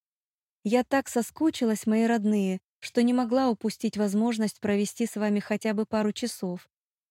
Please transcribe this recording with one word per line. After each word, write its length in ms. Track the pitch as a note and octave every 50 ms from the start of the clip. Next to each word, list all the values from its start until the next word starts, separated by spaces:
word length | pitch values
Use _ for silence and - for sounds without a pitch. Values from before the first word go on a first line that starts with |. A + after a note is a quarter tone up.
| _ _ _ _ _ _ _ _ _ _ _ _ -
«Я 200 | G#3 A#3 B3 B3
так 240 | - C#4 C4+ C4+ -
соскучилась, 800 | - A#3+ A3 - - - D#4 D#4+ - - B3 A3+ G#3+ - -
мои 180 | A3 G#3+ A3+ A3+
родные, 560 | A#3 A#3 A3+ G3+ G#3+ G#3+ G#3 F#3+ F#3 F#3 F#3 _ _ _ _
что 220 | - - - B3
не 120 | A#3+ B3 B3
могла 340 | B3+ B3+ A3 B3 C4+ C4 B3+
упустить 480 | A3 - - G#3+ - - - G#3+ -
возможность 640 | G3+ G#3 G3+ G3 G#3 A3+ A#3+ A#3 G#3+ A3 G3 - -
провести 460 | - G#3 G3+ G3+ G#3 G3 - - A#3
с 100 | A3 -
вами 240 | G#3+ G#3+ G#3 G#3 G#3
хотя 320 | - - G#3+ G3+ - A3
бы 140 | G#3 G#3 G#3+
пару 260 | - A3+ G#3+ G#3+ G#3
часов. 560 | G3+ - B3 A3+ - - G3+ F3+ F3+ F#3 - _ _ _ _ _ _ _ _ _